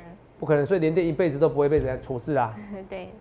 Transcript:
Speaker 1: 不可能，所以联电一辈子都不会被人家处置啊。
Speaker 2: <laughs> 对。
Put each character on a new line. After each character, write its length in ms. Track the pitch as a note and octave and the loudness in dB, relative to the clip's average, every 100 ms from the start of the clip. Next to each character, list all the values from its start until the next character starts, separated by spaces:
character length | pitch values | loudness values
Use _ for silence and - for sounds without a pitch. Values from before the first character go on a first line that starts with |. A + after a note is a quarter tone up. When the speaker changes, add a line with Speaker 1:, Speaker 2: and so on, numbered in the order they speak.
| E3+ - - - | -18 -20 -20 -12
Speaker 1:
不 80 | D3+ | 2
可 80 | |
能， 100 | D3 | 2
所 120 | C#3 F#3+ | 4 2
以 40 | |
联 140 | D#3 | 2
电 120 | E3 E3+ | 2 0
一 60 | |
辈 160 | D#3 F3 | 2 0
子 100 | C#3+ | 2
都 100 | D#3 | 2
不 120 | C#3 | 4
会 80 | C#3+ | 2
被 100 | D3+ | 2
人 80 | C3+ | 0
家 160 | B2+ | -4
处 160 | - B2+ | -6 -8
置 160 | D#3+ | -2
啊。 200 | C#3 A2+ A2 G3+ | 0 0 -6 -12
Speaker 2:
<laughs> 180 | G3+ F#3+ | -14 -12
对。 220 | F#3+ F#3 - | -12 -12 -10